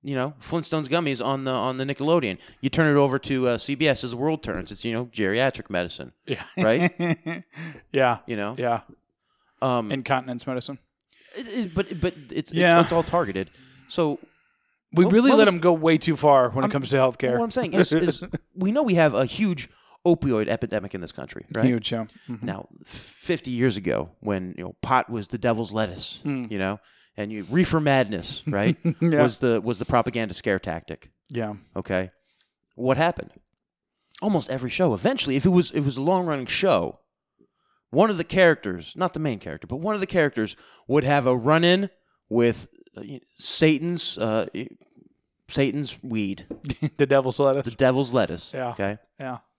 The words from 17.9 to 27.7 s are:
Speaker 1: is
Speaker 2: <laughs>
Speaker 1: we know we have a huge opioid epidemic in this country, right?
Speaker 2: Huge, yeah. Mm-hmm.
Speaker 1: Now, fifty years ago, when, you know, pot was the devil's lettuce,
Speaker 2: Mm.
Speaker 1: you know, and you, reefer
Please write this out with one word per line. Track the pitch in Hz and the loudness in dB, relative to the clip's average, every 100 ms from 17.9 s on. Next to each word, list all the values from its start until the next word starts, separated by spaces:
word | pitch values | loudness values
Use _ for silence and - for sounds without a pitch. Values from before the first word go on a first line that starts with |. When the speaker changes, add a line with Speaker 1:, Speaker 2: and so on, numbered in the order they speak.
Speaker 1:
is | 156 175 151 180 - | 4 0 -2 -6 -12
Speaker 2:
<laughs> | _ 185 | _ -4
Speaker 1:
we | 190 | -2
know | 240 | 0
we | 277 175 | 2 4
have | 156 | 4
a | 110 127 | 4 -2
huge | - 208 160 120 _ _ _ 175 | 0 -2 -2 -8 _ _ _ 2
opioid | 170 139 113 107 | 2 2 0 0
epidemic | 113 117 107 98 | -2 -4 -6 -6
in | 95 | -10
this | 82 | -10
country, | - 65 - - - | -12 -14 -14 -10 0
right? | 123 | 0
Speaker 2:
Huge, | 120 104 | 0 -2
yeah. | 113 107 - - | -6 -8 -14 -14
Mm-hmm. | 117 117 | -10 -8
Speaker 1:
Now, | 98 - - | -10 -12 -20
fifty | - - - - - 165 - | -16 -14 -14 -16 -4 -4 -4
years | 120 127 101 | 0 0 0
ago, | 90 55 80 _ | -2 -2 -4 _
when, | 104 98 92 - | -4 -4 -4 -10
you | 90 | -12
know, | 92 | -10
pot | - 131 - | 0 2 2
was | 117 101 | -6 -6
the | 117 | -4
devil's | 120 113 110 | -2 -2 -2
lettuce, | 107 107 92 - - 151 | -4 -4 -4 -12 -10 -6
Speaker 2:
Mm. | 139 120 | -6 -6
Speaker 1:
you | 104 | -4
know, | 95 104 _ _ _ - | -4 -4 _ _ _ -10
and | 104 | -8
you, | 107 95 | -8 -2
reefer | 139 185 | 0 2